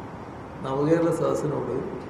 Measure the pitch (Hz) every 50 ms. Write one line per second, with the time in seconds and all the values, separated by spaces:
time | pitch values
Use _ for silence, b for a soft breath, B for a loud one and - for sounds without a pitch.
0 | - - - - - - - - - - - - - 135 135 143 147 151 165 165
1 | 165 170 156 - 139 135 135 - - 147 135 131 - - - - - - - -
2 | -